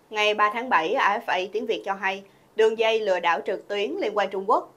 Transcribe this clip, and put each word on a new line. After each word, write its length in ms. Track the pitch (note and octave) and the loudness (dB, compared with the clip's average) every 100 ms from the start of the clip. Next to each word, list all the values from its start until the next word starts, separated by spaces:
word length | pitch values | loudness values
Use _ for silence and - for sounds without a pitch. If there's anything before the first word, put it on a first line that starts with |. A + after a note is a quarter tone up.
| _ | _
Ngày 240 | G#3+ G#3+ | 0 0
ba 160 | G#3+ G#3 | 4 2
tháng 160 | A#3 B3+ | 2 0
bảy, 260 | F#3 D#3+ | 0 2
A 240 | D#3+ F#3 G#3+ | 2 2 0
F 40 | - | -2
A 120 | E3+ F#3+ | -4 -2
tiếng 140 | G#3 B3 | -6 -4
Việt 160 | F#3 | -4
cho 100 | G3+ | -4
hay, 280 | F#3+ G3 G3 G3 _ _ - | -4 -4 -6 -10 _ _ 2
đường 220 | A3 A3 | 2 4
dây 220 | A3 A3+ | 0 2
lừa 200 | G#3+ F3+ | 0 0
đảo 200 | E3+ E3+ G#3+ | 2 0 -2
trực 220 | F3+ - | -6 -4
tuyến 220 | G3+ G#3+ F4+ | -4 -4 -2
liên 160 | C4 G3+ | -2 0
quan 140 | G3 | -2
Trung 200 | G3 F#3+ | -2 0
Quốc 220 | D4 - | 0 0